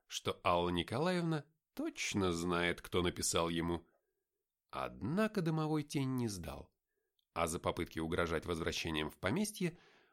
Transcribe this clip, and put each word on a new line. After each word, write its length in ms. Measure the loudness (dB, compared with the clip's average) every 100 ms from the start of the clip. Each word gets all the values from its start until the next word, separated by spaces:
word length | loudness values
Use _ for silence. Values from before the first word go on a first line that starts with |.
| -12
что 320 | -6 -4 0
Алла 260 | 4 4 4
Николаевна 760 | 2 2 0 2 2 2 0 -2 _ _
точно 600 | -6 -6 -4 -2 2 2
знает, 480 | 2 2 2 2 0
кто 200 | -2 0
написал 480 | 0 0 0 2 2
ему. 360 | 0 0 -2 -4 _ _ _ _ _ _ _ _
Однако 720 | -6 -6 -4 -2 0 0 0
домовой 420 | 0 0 0 0
тень 320 | -2 -2 0 0
не 120 | -2
сдал, 440 | -4 -8 -10 -14 _ _ _ _ _ _
а 140 | -2 0
за 120 | 0
попытки 400 | -2 -2 -2 -4
угрожать 460 | -2 0 2 0 0
возвращением 640 | -2 -2 -2 -2 -2 -2
в 80 | -2
поместье 600 | -2 0 -2 -4 -6 -6 -16 -20 _